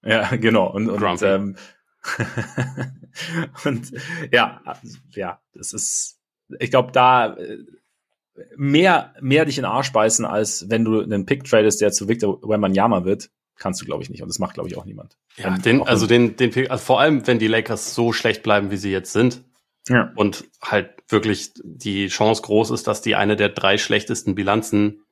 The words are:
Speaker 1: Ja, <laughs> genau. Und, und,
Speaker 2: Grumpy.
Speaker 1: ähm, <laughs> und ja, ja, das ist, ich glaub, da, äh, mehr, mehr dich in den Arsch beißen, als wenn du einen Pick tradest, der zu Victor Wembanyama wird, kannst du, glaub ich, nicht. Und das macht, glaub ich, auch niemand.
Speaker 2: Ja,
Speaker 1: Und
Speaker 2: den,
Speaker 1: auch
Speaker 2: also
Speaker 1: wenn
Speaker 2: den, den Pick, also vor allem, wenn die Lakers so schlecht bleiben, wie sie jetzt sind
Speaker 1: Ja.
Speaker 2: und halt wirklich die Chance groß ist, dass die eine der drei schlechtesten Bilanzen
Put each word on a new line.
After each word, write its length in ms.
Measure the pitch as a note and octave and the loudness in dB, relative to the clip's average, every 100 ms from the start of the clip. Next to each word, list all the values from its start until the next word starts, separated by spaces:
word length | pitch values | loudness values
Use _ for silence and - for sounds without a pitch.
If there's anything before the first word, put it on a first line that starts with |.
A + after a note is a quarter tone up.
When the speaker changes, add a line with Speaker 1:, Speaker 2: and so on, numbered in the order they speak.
Speaker 1:
Ja, 320 | A2 A2 G#2+ B2 | 2 0 0 0
<laughs> 0 | |
genau. 320 | A2 A2 F2+ | 4 4 2
Und, 160 | F#2+ A2 | -2 -4
und, 80 | G2+ | 0
Speaker 2:
Grumpy. 260 | G2+ F2+ G2+ | -2 0 0
Speaker 1:
ähm, 300 | G2 G2+ F#2+ - _ _ _ | 0 -2 -10 -20 _ _ _
<laughs> 720 | - - - - - - C3 - C3 - - - E3 E3 C#3+ - - | -12 -8 -6 -6 -8 -6 -6 -8 -12 -12 -20 -14 -8 -6 -8 -6 -4
und 260 | A#2+ - - D3 E3+ C#3+ | -4 -8 -16 -14 -12 0
ja, 300 | A#2+ A2+ - - - A#2 - _ - | 2 2 -2 -16 -16 -18 -20 _ -10
ja, 240 | F#2 F2 _ | -10 -10 _
das 200 | - - | -16 -12
ist, 460 | A2 - - - _ _ _ _ A#2+ | -8 -6 -6 -8 _ _ _ _ -8
ich 100 | C3 | 0
glaub, 240 | C3+ B2 | 0 2
da, 420 | C3+ B2+ B2+ A2+ - | 4 6 4 2 -4
äh, 220 | F2 - - - _ _ _ _ _ - - - | -14 -14 -18 -20 _ _ _ _ _ -20 -20 -6
mehr, 580 | C#3 D3 F#3 D#3+ - - | 2 4 6 2 0 -10
mehr 240 | C3+ D3 D#3 | 2 2 2
dich 120 | C3+ | -2
in 60 | |
den 80 | A#2+ | -2
Arsch 200 | A#2 C3+ | -2 0
beißen, 340 | A2+ A2 - A2+ | 2 2 2 0
als 440 | G#2 G#2+ - F#2 | -2 -2 -6 -2
wenn 160 | A2+ A2 | 0 2
du 160 | A2 | 0
einen 240 | - G#2 F#2+ | 0 -4 -2
Pick 200 | C3+ - | -4 4
tradest, 360 | A2+ G#2+ F#2+ | 4 4 4
der 100 | G#2 | 0
zu 160 | G3+ G2+ | 0 -2
Victor 320 | A#2 G#2 F#2 - | 0 0 -2 -2
Wembanyama 580 | G#2+ G2 F#2+ A2+ G2 F2+ | 0 2 2 2 2 0
wird, 240 | G2+ - _ _ _ | -4 -6 _ _ _
kannst 240 | F#2+ F#2 | -8 -8
du, 40 | - | -8
glaub 160 | D2 | -10
ich, 80 | - | -10
nicht. 120 | - | -14
Und 60 | - | -12
das 100 | E2 | -8
macht, 160 | - - | -8 -8
glaub 120 | - | -10
ich, 100 | F2+ | -12
auch 80 | F2+ | -14
niemand. 320 | - - _ _ - | -18 -20 _ _ -10
Speaker 2:
Ja, 180 | F#2+ F#2 | -4 -2
Speaker 1:
Und 100 | A2+ | 2
Speaker 2:
den, 160 | B2+ | 2
Speaker 1:
auch 60 | C#3 | 4
Speaker 2:
also 220 | A2 G#2+ | 2 4
Speaker 1:
wenn 180 | A#2+ A#2 | 4 4
Speaker 2:
den, 60 | - | 2
den 160 | A#2+ | 0
Pick, 180 | B2 C3 | 0 -2
also 140 | B2+ | -4
vor 160 | - B2 | 0 4
allem, 260 | D3+ C#3+ A2 | 4 4 2
wenn 140 | A#2+ | 2
die 80 | G#2+ | 2
Lakers 480 | A2+ A2+ A2 - - | 0 0 -6 -6 -2
so 160 | A#2 | 0
schlecht 300 | A2+ A#2 A2 | 2 0 0
bleiben, 260 | A2 G#2 G2+ | 2 2 2
wie 80 | G2 | -4
sie 140 | G2+ | -2
jetzt 220 | F#2+ F2+ | -4 -2
sind 300 | G#2 B2 - _ _ _ _ - | 2 2 0 _ _ _ _ 2
Speaker 1:
Ja. 240 | B2 - - | 2 2 0
Speaker 2:
und 300 | G#2 - - _ | -2 -2 -16 _
halt 300 | - G#2+ F#2 - _ | -2 -2 -2 -16 _
wirklich 440 | G#2+ A2 G2 - - | 0 2 -2 -6 -18
die 440 | - D#2+ G#2 G2 F#2+ | -20 -10 -6 -4 -4
Chance 340 | - G#2+ A2 | 0 2 2
groß 300 | - G#2+ A2 | 2 0 2
ist, 160 | A#2+ - | -2 -4
dass 140 | G#2+ | -4
die 140 | A2 G#2 | 0 0
eine 200 | G#2 G#2 | 2 2
der 140 | G2+ | 0
drei 280 | - G2 G#2 | 0 0 0
schlechtesten 580 | - G#2 - A2 - F#2+ | 0 -2 -2 -4 -4 -2
Bilanzen 680 | G2 A2 G#2+ G#2 G#2 G#2 _ | 0 -2 0 0 0 -2 _